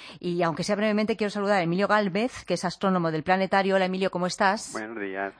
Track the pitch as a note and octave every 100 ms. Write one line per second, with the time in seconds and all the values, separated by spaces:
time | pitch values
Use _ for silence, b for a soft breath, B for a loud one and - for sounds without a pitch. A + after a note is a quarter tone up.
0 | B B F3+ F3 E3+ D#3+ F3 G3+ G#3+ G#3
1 | G#3+ A3 G#3 G#3 G3 G3+ E3+ F3 G3 G#3
2 | G3+ F3+ A#3+ - - F3 F3+ - G3 F#3
3 | E3 D#3+ D3+ F#3 F#3+ G3 F#3+ F#3+ F#3 F#3
4 | F#3+ F3 F3+ - G3 G#3+ - - G#2+ A2+
5 | G2+ - G2 -